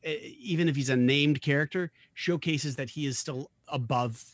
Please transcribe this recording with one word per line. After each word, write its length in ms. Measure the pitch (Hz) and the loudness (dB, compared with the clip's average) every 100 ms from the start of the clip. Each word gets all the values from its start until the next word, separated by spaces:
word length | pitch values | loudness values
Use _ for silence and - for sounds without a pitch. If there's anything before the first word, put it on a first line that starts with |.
| 160 | -6
e-, 320 | 151 - - | -8 -8 -14
even 300 | 233 165 170 | -2 2 2
if 60 | 143 | 2
he's 140 | 131 | 0
a 60 | 127 | 4
named 460 | 123 143 143 147 | 4 6 4 2
character, 500 | - 143 151 185 170 _ _ | 2 2 2 -2 -6 _ _
showcases 640 | - - 170 165 151 147 127 | -8 -2 0 0 -2 -2 -6
that 120 | 131 | -8
he 160 | - 143 | -4 -2
is 100 | 123 | -2
still 340 | - 131 143 _ - | -4 -8 -10 _ -6
above 560 | 143 117 127 123 113 - | -4 0 0 0 -4 -16